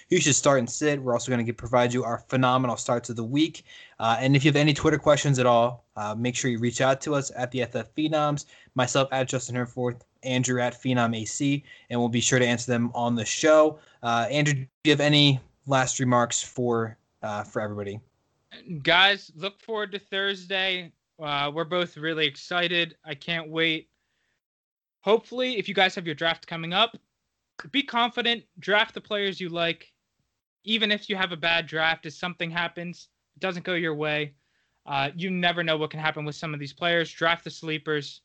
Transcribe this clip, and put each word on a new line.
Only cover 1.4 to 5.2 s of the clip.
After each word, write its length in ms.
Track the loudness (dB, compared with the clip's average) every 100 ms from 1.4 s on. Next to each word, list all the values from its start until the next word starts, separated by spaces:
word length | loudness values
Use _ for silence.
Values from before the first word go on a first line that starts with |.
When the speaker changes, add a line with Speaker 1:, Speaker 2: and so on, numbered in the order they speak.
Speaker 1:
give, 140 | -2 -6
provide 360 | 0 2 4
you 100 | 0
our 160 | -4 -6 -2
phenomenal 480 | 2 4 4 0 -2
starts 320 | -2 -2 -2
of 60 | -8
the 80 |
week. 420 | -2 0 0 -2 -20 -20 -20 -4
Uh, 180 | 0 2
and 160 | 4 6
if 100 | 6
you 40 |
have 60 | 6
any 160 | 4
Twitter 260 | 4 2 4
questions 400 | 4 4